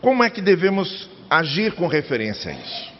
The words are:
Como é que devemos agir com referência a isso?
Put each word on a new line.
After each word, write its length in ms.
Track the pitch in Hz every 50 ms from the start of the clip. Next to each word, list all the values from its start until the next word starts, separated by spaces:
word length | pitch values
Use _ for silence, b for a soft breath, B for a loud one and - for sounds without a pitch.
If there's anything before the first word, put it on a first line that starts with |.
Como 220 | - 240 262 247 240
é 60 | 226
que 120 | 233 220
devemos 680 | 190 190 196 165 175 196 196 196 185 175 - - - - - - - -
agir 440 | 147 156 165 151 139 175 214 220 -
com 140 | - 170 170
referência 640 | 135 151 151 - 139 117 110 107 101 - - 87
a 20 | 73
isso? 400 | 65 - - - - - - - -